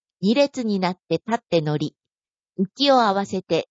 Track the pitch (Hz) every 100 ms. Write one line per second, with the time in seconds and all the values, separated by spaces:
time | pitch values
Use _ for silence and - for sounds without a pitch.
0 | _ _ 185 262 277 - 226 202 185 185
1 | _ 165 - 226 - 170 151 151 147 -
2 | _ _ _ _ _ - 190 - 277 262
3 | 226 196 196 190 - 165 -